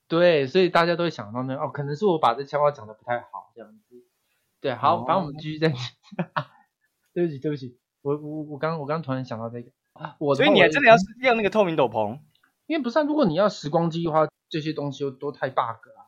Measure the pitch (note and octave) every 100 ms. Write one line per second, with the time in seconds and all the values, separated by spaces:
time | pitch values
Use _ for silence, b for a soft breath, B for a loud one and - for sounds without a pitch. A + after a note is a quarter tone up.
0 | - E3 F3 D#3 C3 F#3 F3 E3+ E3+ E3+
1 | E3+ - G#2 A#2+ C3 C3+ D3 C#3 C#3+ D3
2 | G#3 D#3+ B2 A#2+ C#3 C#3+ D3 C#3 G#2+ G#2+
3 | - A#2+ - G2 F#2 A#2 G#2+ A2 _ B2
4 | _ _ _ _ _ _ C#3+ A#2 C#3 E3+
5 | B2 F3+ D#3 C#3+ D3+ D#3 D#3+ B2+ B2 _
6 | - - E3 - - _ _ _ _ _
7 | _ - F3 C#3 D3+ C#3+ B2+ - _ _
8 | C#3 D3 D3+ D#3 D3 C#3+ D#3 E3 C#3 D#3+
9 | C3+ C3 B2+ A2 A2+ A#2+ B2 _ _ -
10 | - - D3 C#3+ C#4+ A#3+ E3+ C4 C4 A3+
11 | - A#3 B3+ A3+ G3 G#3+ F#3+ D#3 B2 A2+
12 | G#2 C3+ _ _ _ _ - D#4+ A#3 C#4
13 | D4 D4+ A3+ D#3 G#3 - D3 D#3+ E3+ D#3+
14 | E3+ D#3 D#3 - - D#3+ D#3 C#3+ C#3+ C3
15 | C#3 C3 C#3+ C3+ C#3 C#3+ B2 A2 - -